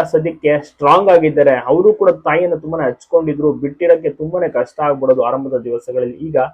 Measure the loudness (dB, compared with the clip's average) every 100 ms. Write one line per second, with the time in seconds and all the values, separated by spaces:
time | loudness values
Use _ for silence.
0 | 2 0 -2 -2 0 0 -4 -2 2 4
1 | 4 4 4 2 2 2 2 2 2 2
2 | 2 0 0 0 0 -2 -6 -4 -4 -6
3 | _ -2 0 -2 -2 -2 -4 -2 2 2
4 | 0 -6 -6 -4 -4 -4 -4 -4 -2 0
5 | 2 2 0 -2 -4 -6 -6 -8 -6 -6
6 | -6 -6 -6 -4 -4